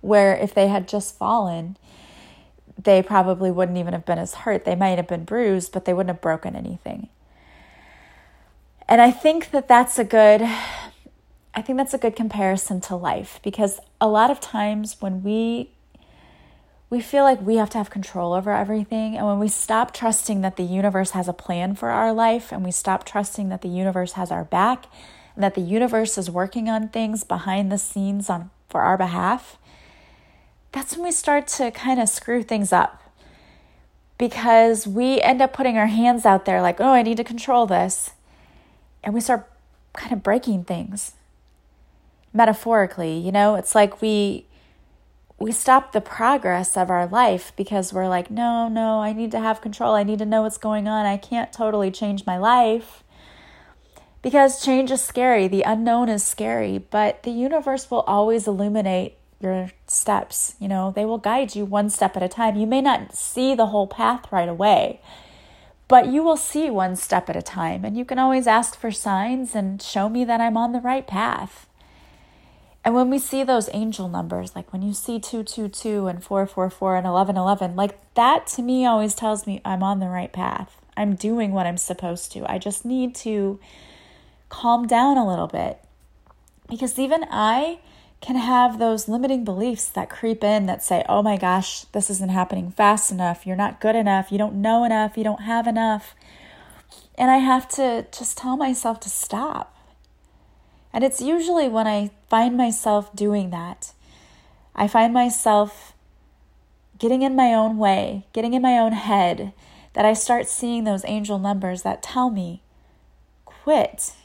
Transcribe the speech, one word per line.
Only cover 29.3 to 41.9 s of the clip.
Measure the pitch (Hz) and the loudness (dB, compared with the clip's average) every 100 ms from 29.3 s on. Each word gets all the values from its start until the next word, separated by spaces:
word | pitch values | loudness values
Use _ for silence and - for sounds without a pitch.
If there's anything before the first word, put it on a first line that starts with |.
| 247 - - _ - - - _ _ _ _ _ _ _ | -2 -6 -20 _ -20 -20 -20 _ _ _ _ _ _ _
that's | 269 269 - | -10 -8 -6
when | |
we | 254 | -4
start | - - 294 285 | -2 0 0 0
to | - 247 | -4 -4
kind | 226 254 254 | -4 -2 0
of | 220 | 0
screw | - - 240 | -2 -2 -4
things | 220 220 196 | -2 -2 2
up, | 180 - - - _ - - - - _ _ _ _ _ _ | 2 2 -2 -20 _ -20 -20 -20 -20 _ _ _ _ _ _
because | 240 233 233 226 226 220 | -4 -2 6 8 8 4
we | 214 196 247 269 | -2 -2 2 2
end | - 254 | 4 4
up | 269 | 2
putting | 262 262 226 | 2 -2 2
our | 214 | 2
hands | 220 240 240 220 | 4 4 4 4
out | 190 | 4
there | 190 185 | 4 2
like, | 180 175 | 2 2
"Oh, | 247 | 4
I | 262 | 6
need | 226 226 | 4 -2
to | |
control | 233 233 - 247 226 | -4 -8 0 2 4
this." | 180 185 - - - _ _ _ - _ _ _ _ | 2 0 -4 -8 -12 _ _ _ -20 _ _ _ _
And | - | -6
we | 220 | -4
start | - 240 - _ _ _ _ | 0 -2 -2 _ _ _ _
kind | - - | -16 -6
of | 226 | -4
breaking | 196 226 254 196 | 0 0 0 -4
things. | 175 175 - 202 - - _ _ _ _ _ _ _ | -4 -8 -8 -10 -12 -14 _ _ _ _ _ _ _